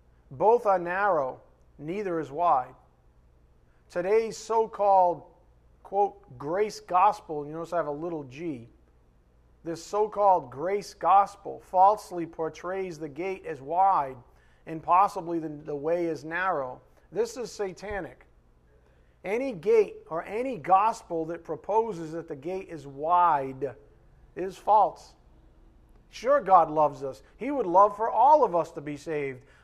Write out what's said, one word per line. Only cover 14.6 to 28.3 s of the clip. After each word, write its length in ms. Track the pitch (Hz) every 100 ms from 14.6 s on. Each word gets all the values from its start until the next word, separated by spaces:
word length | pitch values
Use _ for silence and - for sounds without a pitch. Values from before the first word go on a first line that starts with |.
| 156
and 160 | 160
possibly 580 | 151 180 196 190 170 170
the, 100 | 156
the 260 | 147 151 143
way 300 | 156 175 170
is 180 | 147
narrow. 560 | 156 170 190 156 127 127 _ _ _
This 260 | 170 233 269
is 140 | 214
satanic. 760 | - 196 170 196 202 139 - _ _ _ _ _ _ _ _ _ _ 180
Any 260 | 226 269
gate 440 | 180 190 226 190 - -
or 140 | 160
any 340 | 175 208 262 208
gospel 680 | 139 190 220 220 - 165 160
that 180 | 165
proposes 720 | - 151 - 220 226 170 160
that 160 | 165 165
the 80 | 143
gate 320 | 160 185 185
is 180 | 160 139
wide 880 | 139 156 175 175 143 135 131 135 117 - _ _ _ _ -
is 200 | 190 170
false. 580 | - 214 170 - - _ _ _ _ _ _ _ _ _ _
Sure, 300 | - 240 285
God 320 | 190 185 156
loves 320 | 151 147 135
us. 180 | 135 131 - -
He 160 | 247
would 140 | 277 190
love 320 | 180 208 208
for 120 | 226
all 360 | 220 262